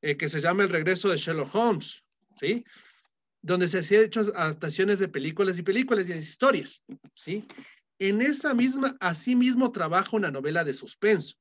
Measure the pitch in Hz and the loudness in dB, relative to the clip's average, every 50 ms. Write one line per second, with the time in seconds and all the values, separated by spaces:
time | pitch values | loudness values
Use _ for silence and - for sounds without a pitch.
0 | - 151 143 143 - 147 147 156 147 170 180 196 202 185 175 165 156 175 185 175 | -2 -4 -4 -2 -4 -4 -4 -2 0 0 2 2 2 2 2 0 0 0 0 0
1 | - 196 175 147 - 165 165 156 139 135 - 202 233 240 202 156 - - - - | 2 0 0 0 -2 -4 -4 -4 -4 -2 0 2 2 2 2 0 -4 -10 -16 -20
2 | _ _ _ _ _ _ _ _ 139 156 214 240 240 _ - - - - _ _ | _ _ _ _ _ _ _ _ -4 -2 -2 -2 -4 _ -20 -20 -20 -20 _ _
3 | _ _ _ _ _ _ _ _ - 156 180 180 180 165 175 185 170 - 196 214 | _ _ _ _ _ _ _ _ -4 -2 0 2 2 0 0 -2 0 4 6 6
4 | 220 214 - 226 214 202 - 180 165 156 151 156 - 156 147 - 190 202 208 190 | 6 4 2 0 0 0 0 -2 -2 -2 -2 -4 -6 -6 0 0 2 2 2 0
5 | 196 175 - 139 135 160 156 - 202 190 180 175 170 190 196 240 262 262 240 202 | 0 -4 -4 -4 -6 -6 -2 0 0 0 0 -2 -2 -2 0 0 0 0 0 0
6 | 185 175 175 160 156 - - _ 247 277 - 151 - - - - _ - 269 - | 0 -4 -6 -8 -8 -10 -6 _ 2 4 4 2 -2 -8 -16 -18 _ -20 -20 -20
7 | _ - _ _ - - 175 214 214 - - - - - - _ _ _ _ _ | _ -20 _ _ -10 -8 -8 -8 -8 -12 -20 -20 -20 -20 -20 _ _ _ _ _
8 | 190 196 202 214 240 285 294 285 - 302 269 233 247 262 254 277 269 269 269 - | -2 0 2 2 2 2 0 0 -2 0 2 2 2 2 2 0 -2 -2 -2 -2
9 | 208 180 170 - - 247 247 247 247 254 254 240 262 240 240 196 - 156 165 185 | -4 -2 -2 -2 -2 0 2 4 4 4 4 2 2 0 0 -2 -4 0 0 0
10 | 196 - - 220 202 160 135 139 135 147 160 170 165 151 131 - - 120 - _ | 0 0 0 0 0 0 -4 -4 -4 -2 -2 -2 -2 -2 -4 -6 -10 -16 -10 _
11 | - 208 214 180 156 - - _ | 2 2 2 2 0 -6 -16 _